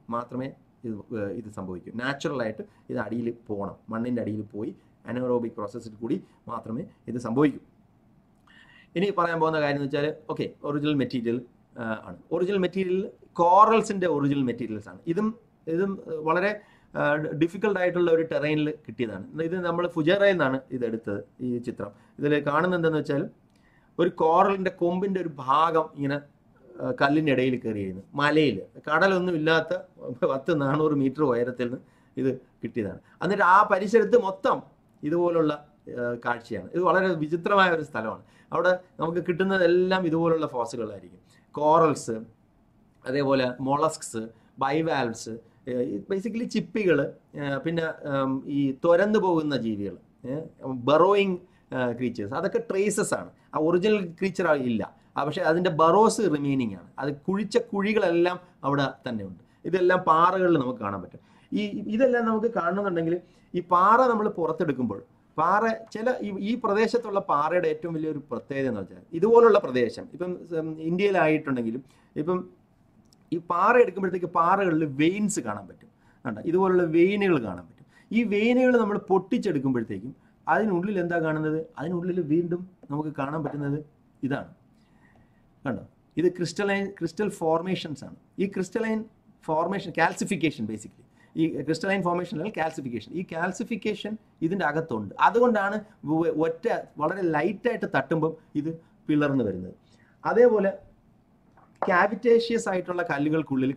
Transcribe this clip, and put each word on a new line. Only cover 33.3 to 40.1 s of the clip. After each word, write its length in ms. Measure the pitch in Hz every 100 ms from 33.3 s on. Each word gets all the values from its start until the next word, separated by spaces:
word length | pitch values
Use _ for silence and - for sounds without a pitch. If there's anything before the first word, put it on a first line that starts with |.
| 196
ആ 160 | 175 190
പരിസരത്ത് 540 | 208 190 202 226 196 240
മൊത്തം 340 | 190 190 262 165 - _ _ _
ഇതുപോലുള്ള, 500 | 147 170 175 165 156 147 - _ - 123
ആ, 60 | 120 120
കാഴ്ചയാണ്. 440 | 120 120 - 104 92
ഇത് 80 | 170
വളരെ 260 | 180 175 190
വിചിത്രമായ 560 | 165 151 170 165 202 185
ഒരു 120 | 165
സ്ഥലമാണ്. 400 | 143 113 110 95 - _ -
അവിടെ 200 | 151 175 180 - -
നമുക്ക് 200 | 160 175 170
കിട്ടുന്നതെല്ലാം 720 | 170 190 190 175 180 185 190
ഇതുപോലുള്ള 400 | 170